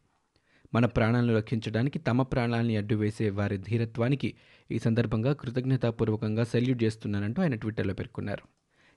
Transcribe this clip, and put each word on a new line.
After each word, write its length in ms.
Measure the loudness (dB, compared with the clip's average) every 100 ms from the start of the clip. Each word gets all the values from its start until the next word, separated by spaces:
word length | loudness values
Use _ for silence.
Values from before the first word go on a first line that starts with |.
| _ _ _ _ _ _ -2
మన 120 | 2 2
ప్రాణాలను 500 | 4 4 4 4 2
రక్షించడానికి 640 | 0 -2 -2 0 0 -2
తమ 240 | 0 0
ప్రాణాలని 540 | 0 0 0 0 0 0
అడ్డువేసే 540 | 0 0 0 0 -2
వారి 280 | 0 -2 -2
ధీరత్వానికి 760 | -2 -2 -2 0 0 0 -2 -6 _ -20 -8
ఈ 80 | -2
సందర్భంగా 540 | 2 2 2 0 0
కృతజ్ఞతాపూర్వకంగా 1120 | -2 -4 -2 0 0 0 0 0 0 0 0
సెల్యూట్ 380 | 0 2 2 2
చేస్తున్నానంటూ 600 | 0 0 -4 -2 -2 0
ఆయన 120 | 0
Twitter-లో 400 | -2 -4 -2 -2
పేర్కొన్నారు. 480 | -4 -6 -8 -8 -8 -12 _ _ _ _